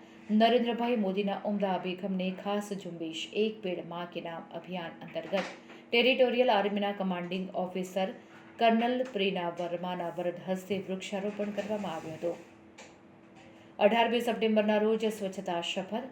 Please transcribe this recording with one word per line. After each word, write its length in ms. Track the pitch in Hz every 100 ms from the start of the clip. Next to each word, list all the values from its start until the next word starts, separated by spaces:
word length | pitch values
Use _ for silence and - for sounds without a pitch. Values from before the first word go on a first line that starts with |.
| - - -
નરેન્દ્રભાઈ 640 | 214 226 240 233 226 240 240
મોદીના 460 | 190 190 196 196 208
ઉમદા 280 | 202 196
અભિગમને 640 | 180 185 180 202 190 185 185
ખાસ 300 | 202 208 208
ઝુંબેશ 540 | 190 175 165 160 160 -
એક 280 | 202 220 214
પેડ 260 | 185 170 165
માં 240 | 175 175
કે 100 | 170
નામ 220 | 165 165 160 170
અભિયાન 500 | 175 180 165 - 165
અંતર્ગત 380 | 165 - 190 - - - - -
ટેરિટોરિયલ 640 | 240 240 262 247 240 254
આર્મીના 400 | 208 202 202 202
કમાન્ડિંગ 640 | 202 190 180 175 185 185 -
ઓફિસર 520 | 180 190 185 190 190 - - - - -
કર્નલ 460 | 226 226 240 254 254
પ્રેના 360 | 196 190 180 170
વર્માના 600 | 170 170 170 180 180 170
વરદ 240 | 156 175 180 190
હસ્તે 360 | 185 - 190 185
વૃક્ષારોપણ 600 | 190 - 202 208 202 208
કરવામાં 440 | 202 196 214 185 160
આવ્યો 180 | 160
હતો. 240 | 160 170 - - - - - - - - - - - - - - -
અઢારમી 420 | 202 233 220 233
સપ્ટેમ્બરના 560 | 233 196 220 214 208 214
રોજ 280 | 214 220 220
સ્વચ્છતા 560 | 214 190 190 190 170
શપથ 420 | 170 196 185 226 262